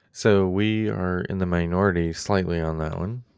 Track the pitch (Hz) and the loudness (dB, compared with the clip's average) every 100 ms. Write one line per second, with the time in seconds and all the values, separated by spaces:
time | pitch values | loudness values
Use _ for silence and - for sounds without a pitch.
0 | _ - 113 98 92 95 107 110 107 104 | _ -2 4 4 4 2 0 0 -2 -2
1 | 90 90 - 95 90 87 85 90 101 87 | -2 -2 -2 -2 0 0 2 2 2 2
2 | 82 80 - 101 87 85 80 80 78 85 | 0 -4 -2 0 0 -2 -2 -2 -4 -4
3 | 92 123 - | -6 -8 -12